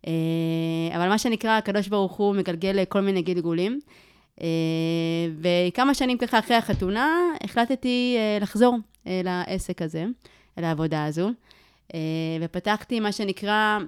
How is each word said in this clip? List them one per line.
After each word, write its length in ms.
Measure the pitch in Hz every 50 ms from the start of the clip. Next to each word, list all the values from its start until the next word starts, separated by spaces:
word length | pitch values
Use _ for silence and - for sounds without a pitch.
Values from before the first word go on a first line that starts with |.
| -
אה, 60 | - 165 165 160 165 165 165 165 165 165 165 165 165 165 165 165 165 -
אבל 120 | 170 175 185
מה 100 | 202 214
שנקרא, 320 | - 254 226 220 - 220
הקדוש 380 | 220 220 214 - 196 208 202 190
ברוך 240 | 208 208 196 185 196
הוא 220 | - 208 202 202
מגלגל, 440 | 196 180 185 170 165 175 190 196 196
אה, 60 | 190
כל 160 | 185 - 202
מיני 220 | 196 196 196 190 165
גלגולים. 580 | 170 185 175 165 170 165 165 180 208 247 285 294 _ - - - - _ _ _ _ _ -
אה, 60 | - 165 165 165 165 160 160 160 165 165 165 165 165 165 165 165 170 165 160 151
וכמה 540 | 160 180 175 175 180 180 - - 254 269 285
שנים 240 | - 277 254 254 240
ככה 200 | 254 233 - 226
אחרי 180 | 214 - 247
החתונה, 640 | 226 - - 208 - 202 185 202 220 254 302 320 349 349 349 320 - -
החלטתי, 720 | 196 - 240 233 233 269 254 - 254 247 247 247 247 247 233
אה, 200 | 220 214 208 208
לחזור, 360 | 208 190 - 208 233 247 247 233 214 _ _ _ _
אה, 140 | - 185 185 180
לעסק 580 | 185 180 180 175 - 185 190 - - 180 - 175
הזה, 220 | 160 160 165 165 208 247 _ _ - _ _ _ _ _
לעבודה 480 | - 170 165 165 147 160 160 160 156 151
הזו. 260 | 151 147 160 175 208 247 - _ _ - - _ _ _ _ _ _ -
אה, 40 | 165 160 160 160 160 160 160 165 160
ופתחתי 600 | 165 165 - 180 180 208 208 214 - _ 247 233
מה 120 | 220 208 202
שנקרא 680 | - 220 196 185 - - 202 208 214 214 214 214 208 185